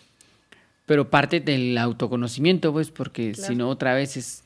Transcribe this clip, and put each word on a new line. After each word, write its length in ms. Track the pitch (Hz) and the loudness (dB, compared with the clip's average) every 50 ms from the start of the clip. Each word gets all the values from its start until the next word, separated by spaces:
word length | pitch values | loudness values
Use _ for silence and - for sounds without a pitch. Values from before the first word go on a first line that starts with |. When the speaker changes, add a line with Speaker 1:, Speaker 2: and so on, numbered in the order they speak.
| _ _ _ _ _ _ _ _ _ _ - - _ _ _ _ _ | _ _ _ _ _ _ _ _ _ _ -20 -20 _ _ _ _ _
Speaker 1:
pero 260 | - 151 143 135 - | 2 2 2 4 4
parte 300 | 151 143 139 139 170 165 | 4 4 4 2 0 0
del 360 | 139 151 139 131 123 123 123 | 0 0 0 0 0 0 0
autoconocimiento, 960 | 117 117 120 113 - 127 104 123 120 123 117 117 127 147 180 185 156 175 156 | 0 0 0 -2 -2 -2 -2 -2 -2 -4 -4 -2 2 2 2 4 4 2 0
pues, 180 | 147 160 151 151 | 0 0 -2 -4
porque 420 | - - 131 131 - 120 117 107 | -6 -8 -10 -8 -6 -4 -4 -4
Speaker 2:
Claro. 160 | 107 - - 120 | -4 -6 -4 -4
Speaker 1:
si 80 | 120 | -2
no, 120 | 120 120 127 | -2 -2 -2
otra 260 | 135 - 135 127 127 | -2 0 0 0 2
vez 220 | 135 139 135 - | 0 0 -2 -6
es 260 | 131 - - - - - | -8 -10 -10 -12 -14 -12